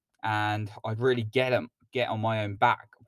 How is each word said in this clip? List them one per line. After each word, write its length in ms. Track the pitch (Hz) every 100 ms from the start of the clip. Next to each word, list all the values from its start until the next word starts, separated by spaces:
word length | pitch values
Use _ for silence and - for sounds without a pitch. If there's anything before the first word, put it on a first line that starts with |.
| _ _
and 480 | 110 107 107 107 107 -
I'd 160 | 113 113
really 240 | 123 123
get 280 | 110 127 127
'em, 180 | 120 78 _ _
get 160 | 127 -
on 120 | 110
my 240 | 110 110
own 120 | 104 101
back 320 | 123 110 - _